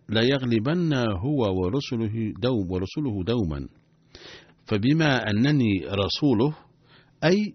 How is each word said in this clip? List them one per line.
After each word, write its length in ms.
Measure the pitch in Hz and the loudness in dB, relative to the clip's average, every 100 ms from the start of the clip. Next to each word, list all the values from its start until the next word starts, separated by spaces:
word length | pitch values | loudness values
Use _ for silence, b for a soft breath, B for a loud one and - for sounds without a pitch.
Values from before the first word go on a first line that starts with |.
| - | -4
ليغلبن 840 | 107 120 139 127 113 123 175 165 | 0 2 0 0 0 2 0 0
هو 680 | 135 113 92 127 147 104 92 | 0 0 -2 -2 0 0 0
ورسله 720 | 90 135 - 117 110 113 107 - | 0 -2 -4 -4 -4 -2 -4 -4
دوم، 320 | 120 120 87 | -2 -2 -2
ورسله 520 | 90 95 - 139 101 | -4 -4 -4 -4 -4
دوماً، 440 | 90 120 87 71 65 - _ _ B B B B B B - | -2 -2 -2 -4 -8 -16 _ _ B B B B B B -4
فبما 640 | 107 123 160 156 123 107 | 0 2 4 2 2 0
أنني 560 | 104 139 147 113 95 - | 2 4 4 4 2 0
رسوله 680 | 98 95 - 147 107 143 151 - _ b b b _ | -2 -2 0 2 4 2 -2 -14 _ b b b _
أي 300 | 156 202 208 | 2 2 0